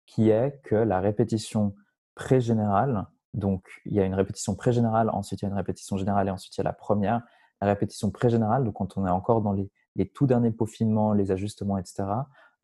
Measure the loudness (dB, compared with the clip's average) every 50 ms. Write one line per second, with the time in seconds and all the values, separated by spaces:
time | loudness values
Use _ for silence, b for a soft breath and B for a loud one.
0 | _ _ 0 2 4 4 4 4 2 0 -4 -6 -4 0 2 2 2 2 2 2
1 | 2 0 2 2 0 0 0 -4 -4 -2 -2 0 0 0 -2 b b b b b
2 | _ _ -18 -8 0 2 2 2 4 2 0 0 2 2 2 2 2 0 -2 -4
3 | -4 -6 _ _ _ _ -6 -4 -2 -2 -2 -2 _ -12 -20 -16 -8 -2 0 0
4 | 0 2 2 0 0 -2 -2 -8 -4 -6 -4 0 0 0 2 2 2 2 2 2
5 | 2 0 0 -4 -6 -6 -8 -6 -6 -4 -4 -4 -4 -4 -8 -8 -8 -6 -4 -4
6 | -2 0 0 0 0 0 -2 -6 -8 -12 -8 -4 -4 -4 -4 -6 -2 0 0 2
7 | 2 0 0 -2 b b b b b b b -2 0 0 2 2 0 -4 -4 -4
8 | -4 -4 -2 2 2 4 4 4 2 2 2 2 0 -2 -2 -4 -6 -6 -4 -2
9 | 0 0 0 0 2 2 2 2 2 0 0 -2 -2 -6 _ _ _ _ -4 -4
10 | -4 -2 0 0 2 2 4 4 2 0 0 -2 -4 -4 -2 -2 0 2 2 2
11 | 2 2 2 2 2 0 0 -2 -2 -6 -6 -6 -4 -2 -2 -4 -4 -8 -8 -6
12 | -4 -4 -4 -4 -6 b b b b b b b